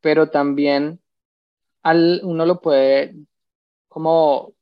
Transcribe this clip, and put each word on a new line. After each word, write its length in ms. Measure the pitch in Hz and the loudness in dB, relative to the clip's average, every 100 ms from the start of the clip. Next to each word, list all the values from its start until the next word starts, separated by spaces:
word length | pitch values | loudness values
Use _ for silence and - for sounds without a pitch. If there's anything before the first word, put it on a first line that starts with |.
pero 300 | 156 151 156 | 2 2 2
también 680 | 147 143 143 143 139 147 170 _ _ _ _ _ _ _ _ | 0 -2 -2 -2 -2 -4 -10 _ _ _ _ _ _ _ _
al, 400 | 160 165 170 175 | 0 2 2 0
uno 220 | 190 165 165 | -4 -2 -2
lo 160 | 175 | -2
puede 520 | 160 139 135 139 139 - 151 _ _ _ _ _ _ | 0 2 2 0 -2 -12 -20 _ _ _ _ _ _
como 680 | - 160 165 156 135 - _ | -8 -2 2 2 0 -6 _